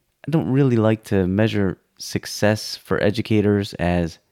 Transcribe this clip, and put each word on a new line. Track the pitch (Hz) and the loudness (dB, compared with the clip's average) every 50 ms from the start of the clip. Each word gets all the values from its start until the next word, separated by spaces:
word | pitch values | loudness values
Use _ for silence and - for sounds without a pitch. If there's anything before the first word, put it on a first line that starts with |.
| _ _ _ _ - | _ _ _ _ -8
I | - | -2
don't | 151 160 80 90 | -2 -2 0 0
really | 127 139 143 131 120 113 | 2 2 2 4 4 4
like | 107 110 110 110 - | 4 2 2 0 -2
to | - 107 98 92 90 | -2 0 2 2 2
measure | 95 101 113 110 107 104 98 90 73 - _ _ _ - | 2 2 2 0 0 0 -2 -2 -2 -6 _ _ _ -18
success | - - - 104 - - - - - 104 110 107 - - - | -12 -8 -8 -8 -8 -8 -8 -2 0 2 2 0 -2 -10 -14
for | - - - - - - | -12 -8 -4 -2 0 0
educators | 104 98 110 104 - 110 107 98 104 104 101 101 - - | 0 0 -2 -2 0 0 2 2 2 2 0 0 -4 -6
as | - 85 87 87 87 85 82 - - _ _ | -4 -2 0 0 0 -2 -4 -6 -10 _ _